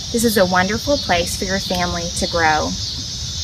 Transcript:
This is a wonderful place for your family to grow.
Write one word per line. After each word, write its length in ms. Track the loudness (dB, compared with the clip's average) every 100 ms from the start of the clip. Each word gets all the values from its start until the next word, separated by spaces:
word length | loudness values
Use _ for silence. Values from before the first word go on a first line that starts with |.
| -4
This 140 | 0 2
is 100 | 4
a 100 | 4
wonderful 520 | 4 2 0 0 0
place 400 | 2 0 0 -2
for 80 | -2
your 140 | -2
family 440 | -2 -2 0 -2 -4 -2
to 100 | -2
grow. 400 | 2 4 4 0 -4 -6 -6 -8 -8 -8 -6